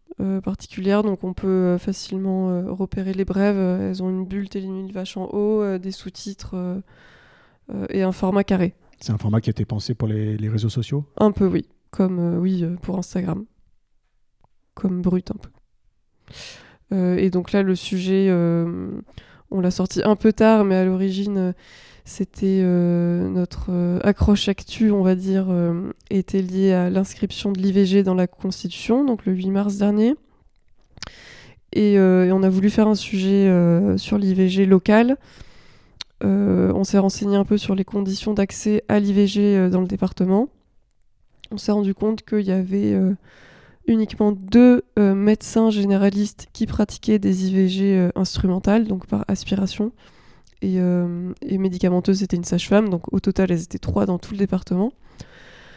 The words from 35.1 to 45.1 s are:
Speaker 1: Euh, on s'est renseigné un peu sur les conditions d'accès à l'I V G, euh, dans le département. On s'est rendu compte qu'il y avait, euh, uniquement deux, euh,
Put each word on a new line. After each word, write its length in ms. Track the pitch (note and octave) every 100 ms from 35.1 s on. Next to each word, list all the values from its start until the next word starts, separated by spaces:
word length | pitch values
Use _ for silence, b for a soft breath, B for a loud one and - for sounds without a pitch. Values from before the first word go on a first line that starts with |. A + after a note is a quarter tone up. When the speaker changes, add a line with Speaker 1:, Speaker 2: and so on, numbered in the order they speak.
| C#4 b b b b b b b b - -
Speaker 1:
Euh, 480 | - G3 G3+ F#3 F#3 F#3+
on 80 |
s'est 160 | G3 G3+
renseigné 360 | G3 - G3+ G3+
un 100 | G3
peu 120 | G#3
sur 160 | -
les 100 | G3
conditions 520 | F#3+ G#3 G3 G3 - G3+
d'accès 480 | G3 - G#3+ G#3 -
à 100 | G#3
l'I 120 | G3+
V 140 | G3+ G3+
G, 160 | G3+ G3+ G3
euh, 120 | F3+
dans 100 | F#3
le 60 | F#3
département. 600 | G3 F#3 - F#3 F#3+ C4+ _ _ _ _ _ _ _ _ _ -
On 80 | G#3
s'est 140 | -
rendu 240 | G#3 G3 F#3+
compte 260 | G#3 A3
qu'il 200 | - G#3+
y 100 | G3
avait, 420 | F#3+ F#3 G3 G#3
euh, 220 | G3 F#3+ G3 b b b b b b -
uniquement 440 | A3+ G#3+ - G#3
deux, 500 | G3 F#3+ A#3 B3 B3 - -
euh, 140 | G3+